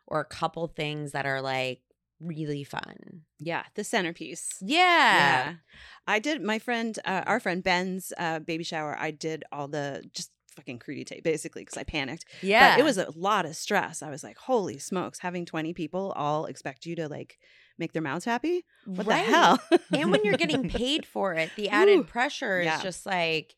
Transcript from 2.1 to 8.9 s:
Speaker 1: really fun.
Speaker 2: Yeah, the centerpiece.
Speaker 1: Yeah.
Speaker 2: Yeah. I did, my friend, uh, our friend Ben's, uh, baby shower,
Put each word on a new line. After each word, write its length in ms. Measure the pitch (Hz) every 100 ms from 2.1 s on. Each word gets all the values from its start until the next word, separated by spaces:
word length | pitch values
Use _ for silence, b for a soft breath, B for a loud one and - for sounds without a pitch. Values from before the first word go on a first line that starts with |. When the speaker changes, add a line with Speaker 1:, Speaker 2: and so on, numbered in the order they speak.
| -
Speaker 1:
really 440 | 165 156 151 143
fun. 580 | 139 - - - - 170 156 -
Speaker 2:
Yeah, 260 | 151 165 -
the 100 | -
centerpiece. 720 | 208 233 170 175 165 165 - -
Speaker 1:
Yeah. 840 | 190 311 359 339 254 185 143 143 139
Speaker 2:
Yeah. 40 | 170 _ B B B -
I 140 | 208
did, 200 | 285 302
my 160 | 190 220
friend, 400 | - 233 226 214
uh, 200 | - 220 -
our 120 | 220
friend 220 | 214 180
Ben's, 500 | 190 180 185 185 - -
uh, 220 | 170 160
baby 260 | 160 165
shower, 320 | 170 165 151